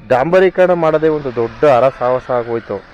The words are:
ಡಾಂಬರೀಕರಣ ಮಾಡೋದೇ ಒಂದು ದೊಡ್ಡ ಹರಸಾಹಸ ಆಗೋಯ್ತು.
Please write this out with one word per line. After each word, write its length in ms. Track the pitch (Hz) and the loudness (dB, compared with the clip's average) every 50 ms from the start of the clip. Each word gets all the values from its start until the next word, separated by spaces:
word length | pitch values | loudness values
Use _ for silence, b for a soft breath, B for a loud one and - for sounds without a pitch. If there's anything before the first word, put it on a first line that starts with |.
| - | -2
ಡಾಂಬರೀಕರಣ 680 | - 127 120 135 165 180 185 190 185 - 185 180 175 180 | -2 0 0 2 2 2 2 2 2 2 2 2 2 2
ಮಾಡೋದೇ 340 | 170 160 156 156 156 156 | 0 0 0 0 0 0
ಒಂದು 280 | 160 156 151 139 131 117 | 0 -2 -2 -4 -6 -4
ದೊಡ್ಡ 300 | 120 117 117 117 - 156 | -4 -4 -4 -2 0 2
ಹರಸಾಹಸ 680 | 147 131 117 123 135 - - 127 123 127 127 - - | 4 4 4 2 0 0 -2 -2 -2 -2 -2 -4 -4
ಆಗೋಯ್ತು. 500 | 127 120 113 120 117 117 - - 104 95 - - | -4 -4 -4 -4 -6 -8 -6 -8 -10 -10 -10 -14